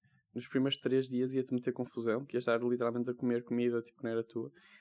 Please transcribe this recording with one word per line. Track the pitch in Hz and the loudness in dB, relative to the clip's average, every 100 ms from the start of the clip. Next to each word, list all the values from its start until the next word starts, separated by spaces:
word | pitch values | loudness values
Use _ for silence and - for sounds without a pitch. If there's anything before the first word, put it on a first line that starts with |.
| _ _ _ 120 | _ _ _ -12
nos | - | -4
primeiros | 135 135 - | 0 0 0
três | 135 131 131 | 0 2 2
dias | 123 127 | 0 0
ia-te | 131 127 | 0 0
meter | 123 123 | -2 -2
confusão, | 123 123 - 113 110 143 | -4 -6 -4 0 0 -2
que | 123 | -2
ias | |
estar | 123 117 | 2 2
literalmente | 123 123 117 120 123 | 2 2 0 0 -2
a | 123 | -2
comer | 127 120 120 | 0 0 0
comida, | 120 120 120 | 0 2 0
tipo, | 113 - | -4 -6
que | |
não | 117 | -4
era | 113 | -2
tua. | 113 117 110 - - - | -2 -6 -8 -10 -20 -20